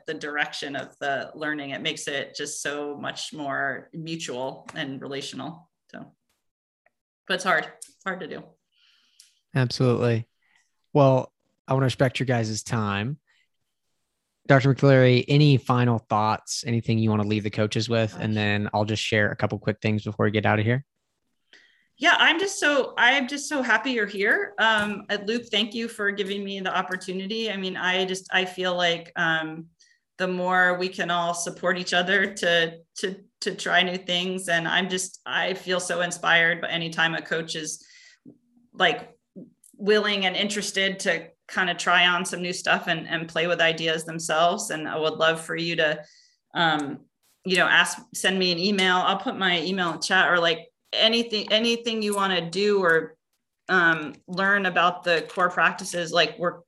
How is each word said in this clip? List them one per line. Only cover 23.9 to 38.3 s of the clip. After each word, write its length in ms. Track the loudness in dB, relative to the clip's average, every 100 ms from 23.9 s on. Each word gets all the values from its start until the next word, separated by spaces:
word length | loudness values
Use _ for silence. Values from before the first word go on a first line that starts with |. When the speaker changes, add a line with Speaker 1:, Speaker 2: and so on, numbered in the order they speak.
Speaker 1:
you're 140 | -2 -2
here. 460 | 0 0 0 -2 0
Um, 460 | 2 2 0 -4 -6
uh, 100 | -6 -4
Luke, 180 | -4 -2
thank 220 | -2 -2
you 140 | -4 -8
for 240 | -4 -4
giving 320 | -2 -4 -6
me 160 | -8 -6
the 160 | -4 -2
opportunity. 760 | -4 -8 -8 -8 -6 -6 -4
I 40 | -6
mean, 220 | -6 -4
I 260 | -2 0 -2
just, 220 | -4 -2
I 120 | 0 0
feel 300 | -2 -2 2
like, 360 | 0 0 -4 -2
um, 520 | 0 0 -4 -8 -14 _ _ _ _ -6
the 80 | -4
more 500 | -2 0 4 4 2
we 120 | -2
can 200 | -4 -2
all 240 | 0 -2
support 440 | -4 -6 -4 -2 -2
each 160 | 0
other 400 | 0 2 2 0
to, 440 | -2 2 2 2 -4 _ -8
to, 180 | -8 -8 -16 _
to 140 | -8 -6
try 260 | 2 2
new 160 | 2 -2
things. 500 | -4 -4 -2 -4 -2
And 200 | -2 0
I'm 200 | 0 0
just, 300 | -4 -6 -10 -6
I 280 | -4 -2 -4
feel 240 | -4 -4
so 220 | -2 -4
inspired 600 | -4 -2 2 4 4 0
by 80 | -4
any 200 | -4 -4
time 240 | -2 0 -2
a 60 |
coach 340 | -4 -6 -4 -8
is, 280 | -10 -12 -16 -20 -20 _ -20